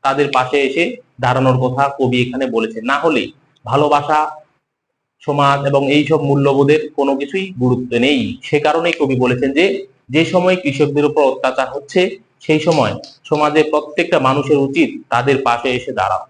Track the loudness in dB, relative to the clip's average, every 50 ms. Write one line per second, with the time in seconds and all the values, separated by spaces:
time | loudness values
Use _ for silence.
0 | _ -2 0 2 0 2 2 0 0 0 0 0 0 0 0 -2 -2 -2 -4 -10
1 | -16 _ _ -4 -2 0 0 2 2 2 2 2 0 -2 0 0 -2 -2 0 -2
2 | -2 0 2 0 0 -2 -2 -4 -4 -2 -2 -2 -2 -2 -6 -8 -4 -2 -2 0
3 | 0 0 0 0 -2 -4 -10 _ _ _ _ _ _ -2 0 0 2 2 2 0
4 | 0 0 0 0 0 -2 -6 -14 -20 _ _ _ _ _ _ _ _ _ _ _
5 | _ _ _ _ -6 -4 0 2 2 2 2 2 0 0 0 2 2 2 2 2
6 | 2 2 0 0 2 2 0 2 2 2 4 4 4 4 4 2 2 -4 -4 -2
7 | 0 0 0 -2 -4 -4 -4 -6 -6 -6 -6 -2 0 0 0 0 -2 -4 -2 0
8 | 2 2 2 0 0 -4 -6 -10 -8 -2 -2 0 2 2 0 2 0 -2 0 0
9 | 0 -2 0 0 0 0 0 0 -2 -2 0 2 2 2 0 -4 -8 -12 _ _
10 | _ _ 0 0 0 2 0 0 2 2 0 0 -2 -4 0 0 0 0 2 0
11 | 0 2 2 2 2 2 0 0 -2 -2 -2 -2 -4 -4 -6 -12 -12 -2 0 0
12 | 0 0 -4 -10 _ _ _ _ -2 0 0 0 2 2 2 2 2 0 -2 -6
13 | -12 -16 -20 _ _ -4 -2 0 0 2 2 2 2 2 0 -4 -4 -4 -4 -4
14 | -2 0 0 0 2 2 0 0 0 2 2 2 2 0 0 0 0 0 -2 -10
15 | -8 _ -2 0 2 2 0 2 2 0 -2 0 -2 -2 -4 -4 -4 -6 -4 -2
16 | -2 -2 -2 -4 -6 _